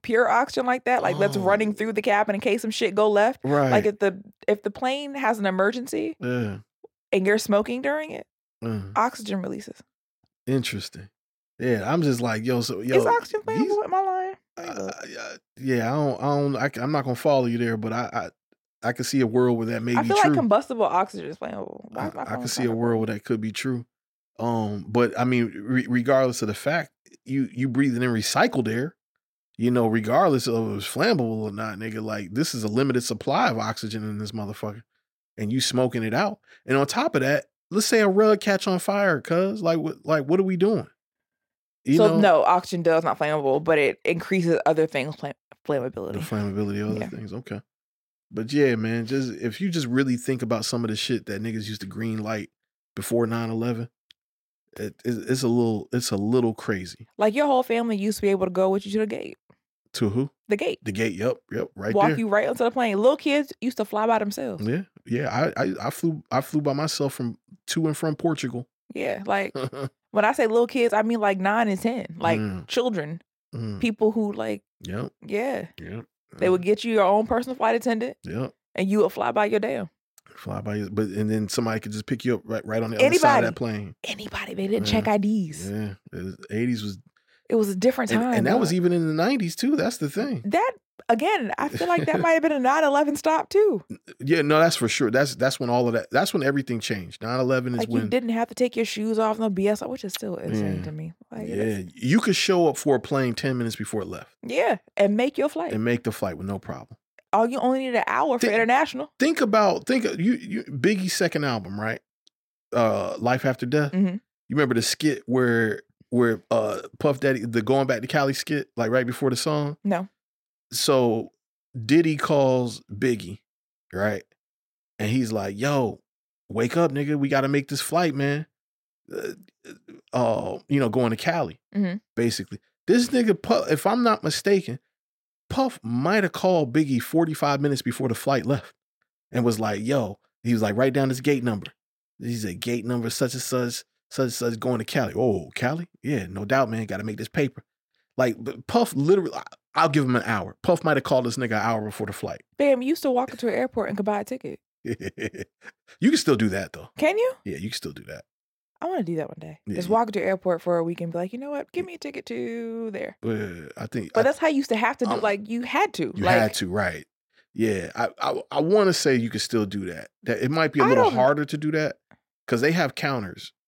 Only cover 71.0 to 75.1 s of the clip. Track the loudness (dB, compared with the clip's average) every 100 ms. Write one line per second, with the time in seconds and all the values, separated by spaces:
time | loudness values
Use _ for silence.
71 | 0 2 2 2 0 2 0 0 -2 -4
72 | -8 -4 0 0 -2 -6 -4 -2 0 -2
73 | -6 -10 _ _ _ -8 -8 -2 -2 2
74 | 2 2 -2 -4 -4 -6 _ _ -10 -8
75 | -8